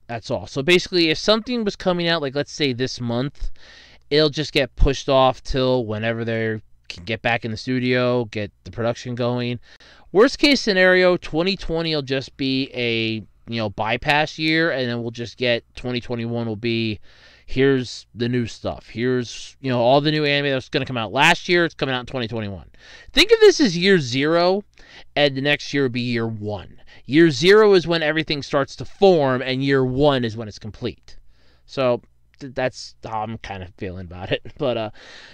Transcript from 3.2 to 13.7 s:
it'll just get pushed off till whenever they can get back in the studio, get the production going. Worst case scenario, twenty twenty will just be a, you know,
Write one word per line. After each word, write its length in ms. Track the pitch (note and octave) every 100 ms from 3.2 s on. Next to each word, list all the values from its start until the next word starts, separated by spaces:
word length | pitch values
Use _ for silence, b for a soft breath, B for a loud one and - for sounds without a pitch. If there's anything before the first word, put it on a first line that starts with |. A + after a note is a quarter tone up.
| C#3+ - - B B B B B -
it'll 200 | D3 D#3
just 220 | C#3 C#3+
get 240 | D3+ C3 -
pushed 320 | D3 C3+ -
off 340 | C3+ C3 C3
till 420 | - C3 B2+ B2+ A2
whenever 380 | G#2+ A2+ A2+
they 360 | A2+ A2+ A2 A2 - - _
can 160 | -
get 180 | F2 A2
back 220 | A#2+ A#2
in 60 | A#2+
the 60 | G#2+
studio, 680 | - B2+ B2 B2+ B2 B2 A2+
get 260 | A2 G#2 -
the 80 | -
production 460 | G#2 A2+ A#2 B2+ A#2+
going. 420 | A#2+ B2 A#2+ A#2+ b b b b b
Worst 260 | F3+ C4 -
case 220 | D4 C4+
scenario, 560 | - F#3 F#3 F3+ F3+ F3
twenty 400 | - D#3 F3+ G3
twenty 380 | - E3 E3
will 80 | D3+
just 340 | C3+ C3+ B2+ -
be 340 | C3+ C3 C3+
a, 420 | B2 A#2+ A2+ A2 A2 F#2+ _ -
you 80 | A#2
know, 120 | G#2+